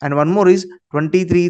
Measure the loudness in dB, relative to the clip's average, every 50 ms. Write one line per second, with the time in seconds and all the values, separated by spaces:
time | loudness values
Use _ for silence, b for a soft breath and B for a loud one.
0 | -8 -4 -2 0 0 0 0 2 4 4 4 2 0 B B B _ _ -6 -6
1 | -2 -2 -2 -2 0 0 0 0 0 0